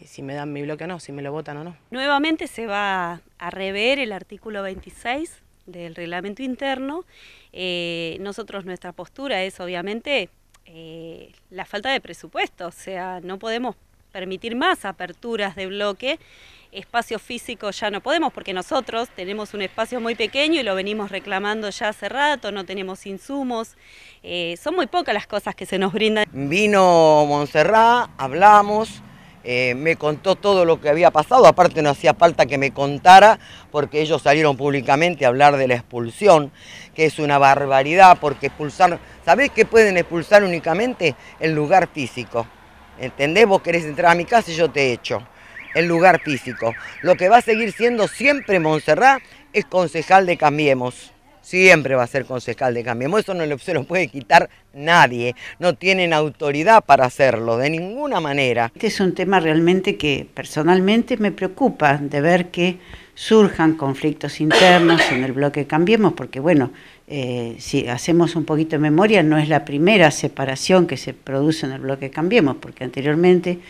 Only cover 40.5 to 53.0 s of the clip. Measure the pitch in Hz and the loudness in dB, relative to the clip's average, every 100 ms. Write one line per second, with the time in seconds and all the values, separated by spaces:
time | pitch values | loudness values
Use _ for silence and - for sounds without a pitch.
40.5 | 170 165 165 247 - 165 123 - - 160 | -2 -4 -2 -2 -2 -4 -4 -12 -6 -4
41.5 | 151 147 185 175 151 120 - 113 117 113 | -2 2 2 2 -4 -8 -8 -8 -6 -8
42.5 | _ - - - - 127 - 143 180 226 | _ -20 -20 -20 -12 -10 -4 0 4 4
43.5 | 190 170 170 156 147 170 170 165 233 175 | 2 0 -4 -4 0 2 2 2 0 0
44.5 | 165 160 143 135 117 - 110 120 - - | -2 -2 0 -2 -2 -6 -8 -10 -20 -20
45.5 | - - 156 170 170 185 165 156 131 127 | -20 -8 -2 0 4 4 4 0 -8 -8
46.5 | 110 113 117 - - 165 180 180 240 233 | -6 -6 -6 -14 -4 0 2 4 4 4
47.5 | 220 226 - 233 240 185 - 262 285 214 | -2 -2 -2 -2 0 -4 -2 -2 -2 0
48.5 | 190 156 156 - 156 254 269 - - _ | 0 0 0 0 2 4 2 -4 -20 _
49.5 | 214 - 185 170 165 - 190 185 170 151 | -6 -2 -2 -2 -4 4 4 4 0 0
50.5 | 147 147 131 123 - - _ _ _ - | 2 2 0 -2 -8 -20 _ _ _ -6
51.5 | 180 185 165 135 131 120 139 120 127 - | 4 6 6 4 0 0 -4 -6 -8 -8
52.5 | 113 135 117 117 117 | -4 -4 -4 -6 -6